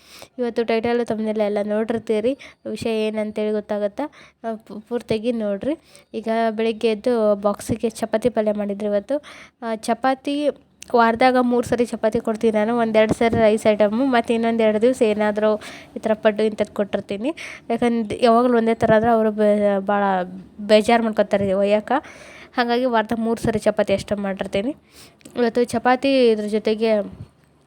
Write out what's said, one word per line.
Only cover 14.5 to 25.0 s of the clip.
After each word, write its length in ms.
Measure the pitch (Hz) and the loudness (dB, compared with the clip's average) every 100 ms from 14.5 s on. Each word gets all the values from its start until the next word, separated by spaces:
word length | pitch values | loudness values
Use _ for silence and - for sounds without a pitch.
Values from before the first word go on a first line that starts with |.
| 226 220 214 | 2 2 4
ದಿವಸ 200 | 233 254 | 2 2
ಏನಾದರೂ 600 | 220 208 214 208 214 214 - - - 226 | 2 2 0 0 0 0 -4 -18 -16 -6
ಈ 40 | |
ಥರ 140 | 214 | -4
ಪಡ್ಡು 300 | 214 220 208 | 0 0 2
ಇಂಥದ್ದು 300 | 220 208 208 | 0 -2 -4
ಕೊಟ್ಟಿರ್ತೀನಿ. 600 | - 202 202 - 202 240 339 - - - | -4 -4 -4 -6 -6 -6 -8 -12 -14 -6
ಯಾಕಂದ್ರೆ 500 | 233 240 233 214 - | -2 0 0 -4 0
ಯಾವಾಗಲೂ 360 | 240 226 247 240 | 4 4 4 2
ಒಂದೇ 160 | 226 | 2
ಥರ 180 | 226 220 220 | 2 2 4
ಆದ್ರೆ 160 | 226 | 4
ಅವರು 200 | 226 220 | 2 2
ಬೇ-, 480 | 214 208 208 202 196 | 2 2 4 2 0
ಭಾಳ 240 | 196 202 202 190 180 185 180 - | 0 0 0 0 -4 -10 -18 -10
ಬೇಜಾರು 420 | 208 214 214 233 | 4 4 6 2
ಮಾಡ್ಕೊತಾರೆ 500 | 226 214 208 202 196 | 2 0 0 0 0
ಒಯ್ಯಕ್ಕೆ. 500 | 190 202 208 208 269 - - - - - - | 0 2 0 0 -4 -4 -14 -20 -20 -8 -4
ಹಾಗಾಗಿ 280 | 240 240 254 | 0 0 0
ವಾರದಾಗ 340 | 226 214 233 | 0 0 -2
ಮೂರು 220 | 226 226 | -2 -2
ಸರಿ 180 | - 214 | -2 0
ಚಪಾತಿ 340 | 214 208 202 | 0 0 0
ಅಷ್ಟೇ 220 | 196 - 208 | -2 -2 -6
ಮಾಡಿರ್ತೀನಿ. 600 | 202 190 196 196 220 311 _ - | -4 -6 -4 -4 -4 -8 _ -20